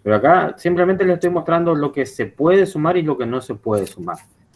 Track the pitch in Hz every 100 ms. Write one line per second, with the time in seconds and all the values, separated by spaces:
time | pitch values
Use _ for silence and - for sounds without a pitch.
0 | 104 107 131 180 - - 175 175 180 190
1 | 185 175 175 175 160 170 170 156 147 147
2 | 127 - 107 - 156 196 190 156 160 180
3 | 156 127 117 127 - 107 117 107 95 -
4 | 87 82 - _ _